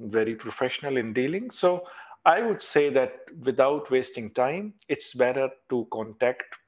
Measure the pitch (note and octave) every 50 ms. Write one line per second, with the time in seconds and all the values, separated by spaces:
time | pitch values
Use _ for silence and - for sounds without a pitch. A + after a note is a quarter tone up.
0 | A2+ G#2 G#2 A2+ A2 A2 A2+ A2 - A#2 - - C3 B2 - - D3+ C#3+ C3+ B2+
1 | A2+ A2+ G#2+ B2+ B2+ C#3 E3 G3+ B3 B3 - - - F3+ F3+ F3+ F3+ - - -
2 | - - - - _ - E3 G3 A#3 A3+ G3+ - - - - D3+ D3 C#3+ C3 C3+
3 | C3 B2+ - - - - - E3 B2 C3 A#2+ C#3 C3 C3+ D3 D3 D3 - B2+ B2+
4 | B2+ - - B2 A2+ G#2 - C3 B2+ C3 D3+ F#3 G#3 G#3+ G3+ _ _ - C#3+ -
5 | - - - B2 B2+ B2 B2 C3+ C3+ C3 - - _ _ C3 B2 A2+ - A#2 A2
6 | A2 A2 G#2+ - B2+ B2 B2+ - - - - - _